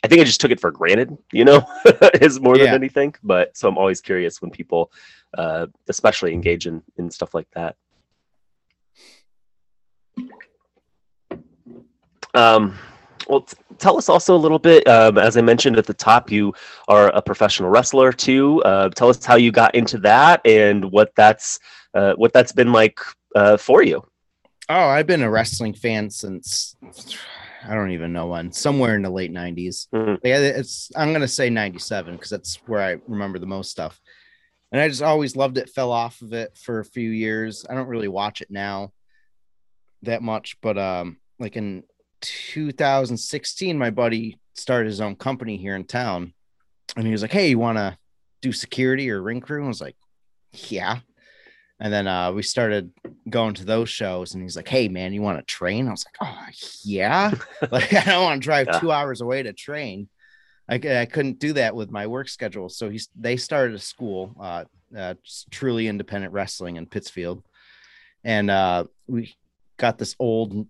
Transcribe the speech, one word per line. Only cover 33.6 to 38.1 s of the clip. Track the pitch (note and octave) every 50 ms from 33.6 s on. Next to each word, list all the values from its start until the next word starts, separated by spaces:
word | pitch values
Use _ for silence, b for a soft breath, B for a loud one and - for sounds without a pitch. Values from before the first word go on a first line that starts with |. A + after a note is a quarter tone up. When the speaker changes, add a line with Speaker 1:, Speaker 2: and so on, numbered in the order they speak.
| F#2+ -
Speaker 2:
stuff. | - - E2 D#2 _ _ _ _ _ _ _ _ _ _ _ _ _ _ _ _
And | - C3+
I | D3+ D#3
just | C#3 B2+ D3
always | D#3 D#3 D3+ D3 C#3 -
loved | C3+ C#3 C3+ B2+ C3
it, | - -
fell | _ - C3 B2
off | A#2+ A#2 A#2 A#2 A#2+ _
of | A#2+ A2 A2+
it | A#2 A2 - _ _
for | _ - A#2+ A2
a | G#2
few | _ _ B2+ A#2 A2+
years. | A2 A2 A2 A2 A2 A2 A2 A2 G#2 - - -
I | B2+
don't | C3 C3 B2+
really | A#2+ A2+ G#2+
watch | G2+